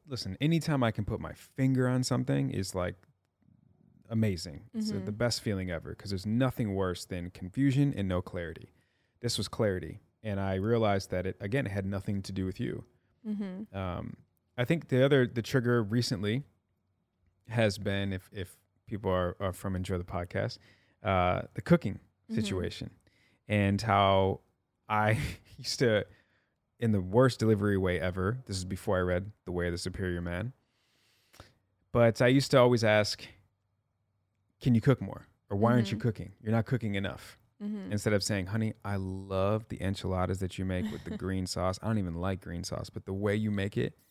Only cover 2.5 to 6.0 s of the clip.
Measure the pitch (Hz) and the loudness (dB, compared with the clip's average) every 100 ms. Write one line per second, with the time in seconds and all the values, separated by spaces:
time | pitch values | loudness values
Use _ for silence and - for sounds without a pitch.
2.5 | - 95 92 90 92 _ _ _ _ _ | -4 -4 -4 -4 -6 _ _ _ _ _
3.5 | _ _ _ _ _ - 113 107 87 85 | _ _ _ _ _ -4 0 2 0 -6
4.5 | 73 - 220 214 101 95 107 123 - 117 | -12 -12 -8 -4 -4 -6 -2 -2 0 -2
5.5 | 98 92 82 - - | -2 -2 -6 -8 -12